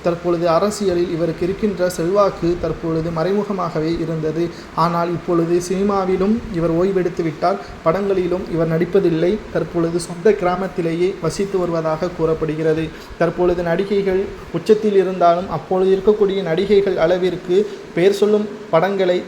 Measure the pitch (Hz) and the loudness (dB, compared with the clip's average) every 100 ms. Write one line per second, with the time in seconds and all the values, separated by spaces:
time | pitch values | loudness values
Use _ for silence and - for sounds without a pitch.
0 | 180 170 175 170 170 165 202 208 196 175 | -2 -2 -2 0 2 2 2 0 0 0
1 | 180 165 170 160 180 196 214 180 180 175 | 0 0 -2 -2 -4 0 -2 0 -2 0
2 | 170 202 196 190 170 175 165 156 165 160 | 0 2 2 0 -2 -2 -4 -4 -2 -2
3 | 160 165 170 202 208 196 170 160 156 170 | -2 -2 0 0 -2 -4 -4 -2 -2 -2
4 | 165 160 156 160 170 - - - 170 170 | -4 -4 -4 -2 -4 -6 -8 -2 0 0
5 | 170 165 - 170 170 175 175 190 202 196 | -2 -4 0 0 2 0 0 -2 0 0
6 | 185 185 190 226 - 170 165 165 185 185 | 0 0 2 0 -2 -2 0 2 2 2
7 | 175 175 165 151 175 202 - - - 180 | 0 -2 -4 0 -2 -2 -6 -2 0 0
8 | 202 190 180 180 214 165 165 165 175 196 | 2 0 0 -2 -2 -2 0 0 2 2
9 | 180 160 175 214 - 175 165 175 165 175 | 2 2 0 0 -4 -4 -2 -2 0 -2
10 | 170 175 220 208 180 180 190 - 165 165 | -6 0 2 2 0 -2 -4 -4 -2 0
11 | 180 202 160 - 196 190 175 170 160 156 | 0 0 -4 -2 -2 0 0 -2 -2 -2
12 | 180 180 160 160 156 156 160 156 156 - | -4 -2 -2 0 -2 0 0 0 -2 -8
13 | - - 170 170 180 170 170 170 196 202 | -18 -2 -2 2 0 2 0 -2 0 0
14 | 190 185 196 - - 165 165 214 214 196 | 2 0 -2 -8 -8 -6 2 4 6 4
15 | 185 185 175 175 190 160 - 185 190 190 | 2 4 4 4 0 -8 -2 2 4 4
16 | 220 214 196 190 175 160 202 202 196 175 | 4 4 2 2 0 0 4 4 4 2
17 | 160 180 180 170 - 185 208 - - - | 2 2 0 -2 0 0 0 -6 -6 2
18 | 185 202 208 208 208 - - 165 185 196 | 2 4 2 2 0 -10 0 2 2 0
19 | 185 180 | 0 0